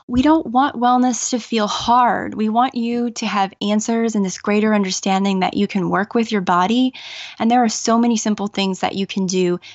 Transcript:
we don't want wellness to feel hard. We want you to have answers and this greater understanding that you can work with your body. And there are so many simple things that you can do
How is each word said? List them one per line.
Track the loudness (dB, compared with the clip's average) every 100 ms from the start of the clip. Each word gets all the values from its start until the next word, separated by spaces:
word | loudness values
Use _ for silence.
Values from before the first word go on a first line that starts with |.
| -4
we | 2
don't | 4 2 2
want | 0 0 2
wellness | 2 4 2 0 -4
to | -4
feel | -2 -2 -2
hard. | -2 2 4 4 0 -4 -4
We | 0
want | 2 0 -2
you | -4 -2 -4
to | -4 -4
have | -2 -2 -4
answers | -2 0 0 0 0 0
and | -2
this | -4
greater | -2 0 2
understanding | 2 0 -2 0 0 2 0
that | 0 0
you | -2
can | -2 0
work | 0 0 -2
with | -2
your | -2
body. | 0 2 2 2 0 -2 -14 -16 -16 -4
And | 2
there | 2
are | 2
so | 0 0 2
many | 2 0
simple | 0 -2 -4
things | -2 -2 -2
that | -4 -4
you | -4
can | -2 -2
do | 0 0 -2 -8